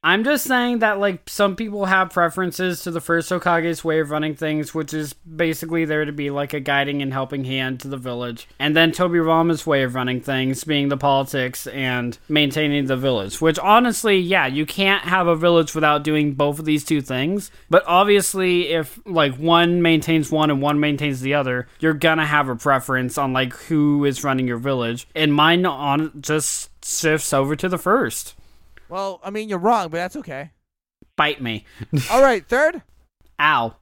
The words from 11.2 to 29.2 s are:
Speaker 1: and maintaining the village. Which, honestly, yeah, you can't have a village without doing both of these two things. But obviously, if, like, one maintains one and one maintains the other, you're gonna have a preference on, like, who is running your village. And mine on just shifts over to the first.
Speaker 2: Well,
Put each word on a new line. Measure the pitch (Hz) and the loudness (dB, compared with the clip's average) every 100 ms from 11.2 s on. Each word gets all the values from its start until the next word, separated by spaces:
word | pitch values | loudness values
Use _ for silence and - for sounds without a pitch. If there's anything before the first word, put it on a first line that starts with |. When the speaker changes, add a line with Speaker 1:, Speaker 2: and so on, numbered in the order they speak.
| 135 139 127 123 135 | 0 -4 -4 -6 -12
Speaker 1:
and | 139 131 123 120 120 - | -6 -4 -2 -4 -8 -2
maintaining | 151 143 147 151 143 | 2 2 0 0 0
the | 135 131 | 0 0
village. | 135 120 98 - | 0 0 -4 0
Which, | 160 156 | 0 2
honestly, | 185 220 247 214 220 196 | 4 4 4 0 2 2
yeah, | 175 185 135 | 2 0 0
you | 139 156 | -2 -4
can't | - 196 196 | 0 0 0
have | 170 185 175 | 0 0 2
a | |
village | 165 175 170 151 | 2 4 4 2
without | 160 151 147 | 0 2 2
doing | 147 151 147 | 0 0 0
both | 135 147 147 | 0 -2 0
of | 156 | -2
these | 151 | -2
two | - 156 | 0 -2
things. | 135 127 143 196 - - - | -2 -4 -2 -4 -6 -20 2
But | - - | 2 4
obviously, | 175 202 202 180 190 185 175 156 | 4 6 4 2 -2 0 2 0
if, | 165 151 - - | -2 -4 -12 -2
like, | 165 143 127 | 2 2 0
one | 160 170 170 175 | 4 4 4 4
maintains | 170 160 160 160 143 | 4 2 2 0 2
one | 156 151 | 0 2
and | 139 | 2
one | 143 147 | 0 0
maintains | 147 143 151 131 | 0 0 -2 -4
the | 131 | -2
other, | 147 131 123 123 _ | 0 0 -4 -6 _
you're | 160 | 0
gonna | 151 160 160 151 | 2 2 2 2
have | 151 135 | 0 0
a | 120 | -2
preference | 143 135 127 131 123 147 | 0 0 2 -2 -2 -2
on, | 135 | -2
like, | 131 127 | 0 -2
who | - - 156 147 143 | -6 -4 0 2 2
is | 143 131 | 0 0
running | 147 131 127 | -2 -2 -2
your | 117 | -4
village. | 135 131 117 120 - | -2 -2 -4 -6 -10
And | - 156 | -2 2
mine | 147 156 170 | 4 6 4
on | 185 135 143 143 156 151 | 0 -2 -2 0 -2 -8
just | 139 151 139 - - - | -4 -2 -2 -6 -10 -16
shifts | - - 160 156 - | -8 -2 0 0 0
over | 139 139 147 | 0 0 -2
to | 185 | -2
the | 180 | -2
first. | 180 233 143 - - - - - - - - | 0 0 0 -6 -12 -18 -20 -20 -20 -20 -12
Speaker 2:
Well, | 180 196 180 | -8 -8 -8